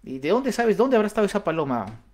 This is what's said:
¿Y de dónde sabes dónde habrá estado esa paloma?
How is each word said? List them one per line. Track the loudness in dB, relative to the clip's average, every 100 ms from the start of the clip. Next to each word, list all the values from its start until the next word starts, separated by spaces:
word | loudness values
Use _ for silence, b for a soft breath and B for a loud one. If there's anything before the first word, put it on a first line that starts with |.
¿Y | -12 -6
de | 0
dónde | 0 0
sabes | 0 0 2
dónde | 4 4
habrá | 2
estado | 0 0
esa | 0
paloma? | -2 -2 -2 -2 -4 -12 -20